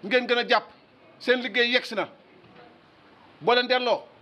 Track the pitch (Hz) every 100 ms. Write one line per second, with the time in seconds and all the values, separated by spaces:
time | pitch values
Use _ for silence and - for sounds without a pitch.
0 | 196 247 247 240 220 220 - - _ _
1 | - - - 254 240 233 240 247 - 214
2 | 156 - - - - - - - _ _
3 | - - - - 170 240 247 254 247 196
4 | - -